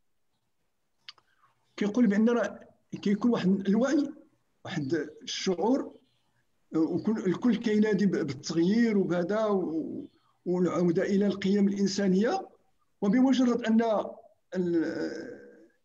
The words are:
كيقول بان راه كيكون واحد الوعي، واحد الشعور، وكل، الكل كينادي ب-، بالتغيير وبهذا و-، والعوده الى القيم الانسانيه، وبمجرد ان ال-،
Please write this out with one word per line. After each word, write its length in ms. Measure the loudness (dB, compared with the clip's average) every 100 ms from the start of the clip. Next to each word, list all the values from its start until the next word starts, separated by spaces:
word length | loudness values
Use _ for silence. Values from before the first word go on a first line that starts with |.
| _ _ _ _ _ _ _ _ _ _ -20 -20 _ _ _ _ _ -4
كيقول 300 | -2 2 2
بان 220 | 4 2
راه 400 | 2 -2 -6 -20 _ _ -6
كيكون 280 | -2 0 0
واحد 380 | 0 0 0 0
الوعي، 440 | 0 2 0 -2 -8 -20 _ _ _
واحد 300 | -10 -6 -2 -4 -4 -12
الشعور، 720 | -12 -6 -4 -2 0 0 -4 -14 _ _ _ _ _ _ _
وكل، 440 | -2 0 -2 -2 -2
الكل 380 | -2 0 0 0
كينادي 500 | 2 2 2 2 2
ب-، 40 |
بالتغيير 880 | 0 -4 -6 -4 0 2 2 2 2
وبهذا 480 | 0 -2 -2 -2 0
و-، 600 | 0 -2 -4 -6 -10 -14 _ _ _ -4
والعوده 560 | 0 0 2 0 2
الى 240 | 0 2 0
القيم 420 | 0 0 2 2
الانسانيه، 800 | 2 -2 0 0 2 2 -2 -6 _ _ _ _ _
وبمجرد 640 | 0 4 4 4 2 0
ان 180 | 2 2 2 0 -2 -12 -20 _ _ -4
ال-، 840 | 0 0 0 -4 -6 -8 -12 -16 -20 -20 -20 _